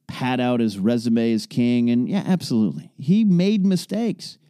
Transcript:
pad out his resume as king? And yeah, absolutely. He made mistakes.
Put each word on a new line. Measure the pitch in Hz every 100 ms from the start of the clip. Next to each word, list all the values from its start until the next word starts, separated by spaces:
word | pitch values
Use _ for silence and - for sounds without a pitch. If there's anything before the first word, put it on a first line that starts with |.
| -
pad | - 127 127
out | 123 123
his | 113 101
resume | 101 120 117 117 117
as | 113 -
king? | - 120 120 120
And | 120 123
yeah, | 190 -
absolutely. | 180 - 120 104 73 - -
He | - 202
made | 214 175 190 214
mistakes. | 190 180 - 202 233 - - -